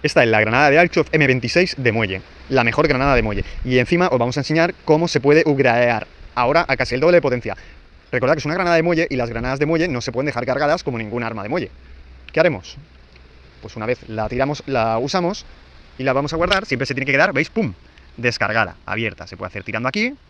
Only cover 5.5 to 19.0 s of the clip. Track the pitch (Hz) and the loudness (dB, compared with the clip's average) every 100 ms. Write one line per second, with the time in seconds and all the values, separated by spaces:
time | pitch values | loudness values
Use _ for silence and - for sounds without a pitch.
5.5 | 139 127 117 120 113 - - - - 123 | 2 2 4 2 0 -6 -16 -8 -2 2
6.5 | 160 175 135 127 123 160 175 143 123 110 | 2 0 -2 -2 2 4 4 2 -2 -4
7.5 | 95 - - - - _ 127 131 160 147 | -10 -14 -20 -20 -20 _ -2 0 0 0
8.5 | 175 175 165 165 165 170 127 120 113 123 | -2 2 2 4 0 0 -2 -4 -4 -4
9.5 | 139 147 165 175 127 135 117 143 117 120 | -2 0 2 0 -2 -4 -4 -4 -4 -2
10.5 | 131 147 175 - 117 107 120 117 110 104 | 0 0 0 -2 -6 -6 -6 -6 -6 -4
11.5 | 170 113 - - - - - - - 170 | -4 -4 -10 -20 -20 -20 -20 -6 0 0
12.5 | 107 - - - - - - - - - | 0 -10 -20 -20 -20 -20 -20 -20 -20 -20
13.5 | - - - 110 123 - 107 107 123 135 | -20 -16 -8 -6 -6 -6 -6 -4 -2 -2
14.5 | 147 - 131 113 113 139 190 175 214 - | -4 -4 -2 0 0 -2 -2 -2 -6 -14
15.5 | - - - - - 131 131 147 160 180 | -20 -20 -20 -20 -6 -2 0 -2 -2 0
16.5 | 196 - 127 131 135 135 139 143 135 165 | -2 -2 -4 -2 -4 0 2 2 0 -2
17.5 | - 131 92 - - - - 120 - 104 | -2 -2 -4 -18 -20 -20 -4 -2 0 0
18.5 | 110 95 87 - 101 | 0 -2 -4 -8 -6